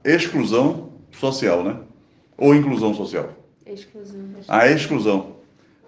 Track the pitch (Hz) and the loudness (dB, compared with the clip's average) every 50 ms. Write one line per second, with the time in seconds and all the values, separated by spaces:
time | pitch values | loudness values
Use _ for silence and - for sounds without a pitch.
0 | - 147 165 165 170 - - 139 110 98 110 123 139 160 170 - - - - - | 0 2 2 2 2 0 -2 -2 -2 0 2 2 2 0 0 -4 -12 -16 -18 -20
1 | - _ - - 135 135 131 - 117 95 85 87 90 101 120 - - - - _ | -20 _ -10 -4 -4 -4 -2 0 0 0 0 0 0 -4 -6 -8 -12 -20 -20 _
2 | _ _ _ _ _ _ _ - 139 143 143 147 139 139 123 107 110 107 101 104 | _ _ _ _ _ _ _ 2 4 6 6 6 4 2 -2 0 0 -2 -2 -2
3 | 92 - 90 80 73 - - - _ _ _ _ _ - 202 196 - _ - - | -6 -6 -6 -6 -6 -8 -12 -20 _ _ _ _ _ -18 -18 -18 -18 _ -20 -20
4 | - - - - - - - - - - 104 110 120 135 156 147 151 - 151 117 | -20 -18 -18 -18 -16 -16 -18 -14 -6 -2 2 4 4 4 4 2 0 -4 -4 -2
5 | 104 107 98 95 - - - - - _ _ _ _ _ _ _ _ | 0 0 0 0 -2 -6 -16 -20 -20 _ _ _ _ _ _ _ _